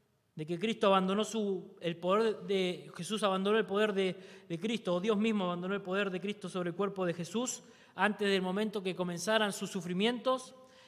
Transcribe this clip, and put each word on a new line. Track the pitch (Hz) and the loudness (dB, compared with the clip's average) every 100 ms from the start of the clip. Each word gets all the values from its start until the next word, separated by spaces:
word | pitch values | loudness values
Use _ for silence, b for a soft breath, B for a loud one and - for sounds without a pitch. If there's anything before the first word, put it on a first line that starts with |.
| _ _ _ - | _ _ _ -10
de | 156 | -6
que | 170 | -2
Cristo | 214 220 208 | -2 4 6
abandonó | 190 185 202 | 6 4 0
su, | 214 226 202 185 - - | 0 -2 -2 -2 -6 -8
el | 170 170 | -6 -2
poder | 180 202 226 202 | 2 4 2 0
de, | 180 196 180 165 143 - | -2 0 0 -2 -10 -10
Jesús | 165 214 | -6 0
abandonó | 208 190 196 220 | 2 2 2 2
el | 185 | 2
poder | 196 214 | 2 2
de, | 196 185 175 - - - | 2 0 -2 -12 -16 -8
de | 165 | -4
Cristo, | 214 233 - 175 | -2 -2 0 0
o | |
Dios | 214 208 | 2 2
mismo | 226 208 180 | 2 2 0
abandonó | 175 180 | -2 -2
el | 196 | -4
poder | 190 190 208 | 0 0 0
de | 180 | -2
Cristo | 202 202 175 | -4 -6 -6
sobre | 185 175 | -4 -2
el | 170 | 0
cuerpo | 196 196 180 | -2 0 -2
de | |
Jesús, | 170 165 220 247 - - B B - | -2 -4 -2 -2 -6 -10 B B 0
antes | 202 208 202 | 0 2 2
del | 190 | 2
momento | 185 190 214 214 | 2 0 -2 -2
que | 185 | -4
comenzaran | 175 180 175 180 220 208 | -2 -2 -2 0 2 2
sus | 190 196 | -2 -4
sufrimientos, | 196 175 180 220 247 254 254 - - - B | -4 -2 2 2 2 0 -2 -4 -20 -20 B